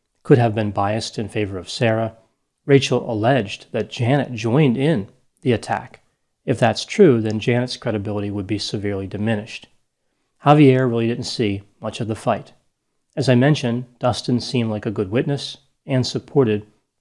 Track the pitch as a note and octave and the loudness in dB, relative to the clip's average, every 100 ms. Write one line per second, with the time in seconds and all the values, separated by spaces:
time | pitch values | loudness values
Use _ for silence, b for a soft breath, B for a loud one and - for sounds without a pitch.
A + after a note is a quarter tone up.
0 | _ _ - C3 A#2 G#2+ G#2 G2+ G2+ A2 | _ _ 2 4 4 0 -2 -2 -2 -2
1 | - - G2+ A2 G2+ F#2+ E2+ - A#2 A2 | -6 -8 -6 -4 -4 -6 -10 0 2 2
2 | A2+ - _ _ _ _ - C#3 C3+ B2 | -2 -6 _ _ _ _ 0 0 2 -4
3 | - A2 A#2 C#3 G2 - - A2+ G2+ - | -4 -2 0 0 -4 -10 -10 -8 -8 -4
4 | A#2+ C#3+ B2 A#2 A2+ C3 C#3+ A#2+ D3 C3+ | 0 0 -2 -6 -2 2 2 2 0 -2
5 | F#2+ _ _ _ C3 A2+ - G2 - - | -4 _ _ _ -2 -2 -2 -8 -8 -20
6 | _ _ _ _ - A#2+ A#2 G#2 - - | _ _ _ _ -6 0 0 0 -4 6
7 | F3+ A#2 G#2+ G#2+ B2+ A#2+ B2 - A#2+ G#2+ | 6 6 2 -2 0 0 -2 -6 -4 -4
8 | G2+ G#2 G2+ G2+ F#2+ G#2 - G#2+ G2+ G2 | -4 -4 -4 -6 -4 -6 -6 -6 -4 -6
9 | F#2+ G2 G#2+ G#2+ G#2+ - - _ _ _ | -8 -4 -2 -2 -4 -16 -18 _ _ _
10 | _ _ _ _ C#3+ D3+ C#3 C3 B2+ A#2 | _ _ _ _ 4 8 8 6 2 0
11 | A#2 A#2+ - - G#2+ G2+ - _ A2 - | -2 -2 -6 -2 -2 -2 -10 _ -12 -8
12 | A2 A2 - G2 - _ _ _ _ _ | -6 -4 -2 -2 -4 _ _ _ _ _
13 | _ - C3 B2 C#3 D3+ A#2+ A#2 B2+ - | _ -4 2 4 4 2 0 -4 -6 -4
14 | B2+ - - B2 - B2+ A2+ G#2+ A2+ G#2 | -2 -2 -2 -2 0 -2 -2 -4 -4 -4
15 | F#2+ A#2 D3 C#3 - - _ _ - C3 | -2 -2 -2 -4 -6 -16 _ _ -4 -2
16 | A#2 B2 - C#3+ A#2 G#2 - _ _ _ | -2 -6 -2 2 2 0 -4 _ _ _